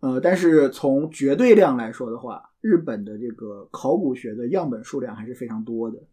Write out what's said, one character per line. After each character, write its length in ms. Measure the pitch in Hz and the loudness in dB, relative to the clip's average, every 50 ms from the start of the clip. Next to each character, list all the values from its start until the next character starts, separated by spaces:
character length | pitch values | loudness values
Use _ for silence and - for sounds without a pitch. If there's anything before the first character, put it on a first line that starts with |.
呃， 180 | - 135 127 127 | -4 -2 -4 0
但 180 | 131 165 185 180 | 2 2 2 4
是 320 | 180 170 160 156 143 131 | 4 6 6 6 6 4
从 400 | - - - 139 135 139 151 160 | 0 -2 0 0 0 0 0 -4
绝 260 | 160 - 135 135 139 | -6 -2 0 0 2
对 200 | 160 247 247 226 | 4 8 8 8
量 220 | 208 196 156 131 123 | 8 8 4 4 0
来 140 | 117 110 | -4 -6
说 200 | 113 - 131 117 | -8 -10 -10 -10
的 60 | 113 120 | -10 -10
话， 260 | 107 123 104 85 _ _ _ _ | -12 -12 -14 -14 _ _ _ _
日 140 | _ 220 208 | _ 2 2
本 280 | 170 160 - 117 107 101 | 2 2 0 -8 -8 -8
的 120 | 101 107 107 | -10 -10 -10
这 120 | 117 120 | -10 -12
个 380 | 110 - 113 107 101 101 98 95 | -12 -12 -14 -14 -14 -16 -18 _
考 260 | - - - 131 151 180 | -18 -8 -2 0 0 0
古 160 | 190 143 127 | 0 -2 -4
学 220 | 120 - 117 107 | -4 -8 -12 -10
的 140 | 113 120 123 | -8 -6 -4
样 200 | 175 190 175 151 | -4 -4 -4 -4
本 140 | 120 110 117 | -8 -8 -10
数 160 | - - 139 | -10 -10 -8
量 160 | 123 123 107 | -8 -8 -10
还 100 | 110 107 | -12 -12
是 80 | 113 127 | -14 -12
非 140 | - 127 117 | -12 -12 -10
常 160 | 113 110 110 | -10 -10 -8
多 260 | 113 117 113 113 113 | -8 -6 -6 -6 -6
的 80 | 104 - - _ | -8 -12 -16 _